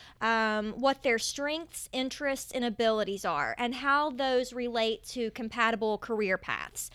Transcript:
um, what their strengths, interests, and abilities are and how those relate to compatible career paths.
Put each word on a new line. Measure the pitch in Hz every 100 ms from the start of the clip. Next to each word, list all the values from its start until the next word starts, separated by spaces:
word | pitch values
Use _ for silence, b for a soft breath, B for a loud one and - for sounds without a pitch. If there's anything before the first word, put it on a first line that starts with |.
| B B
um, | 220 226 220 214 214
what | 226 269 269
their | 277 226
strengths, | - - 285 320 330 - -
interests, | 254 262 - 285 269 -
and | 262
abilities | 240 214 226 220 196 196
are | 190 147 120 -
and | 240 254
how | 277 285 302
those | 254 269 254 254
relate | 247 240 233 226 220
to | - 254 226
compatible | - 226 247 226 226 214 208
career | - 220 202 185
paths. | - 113 - - -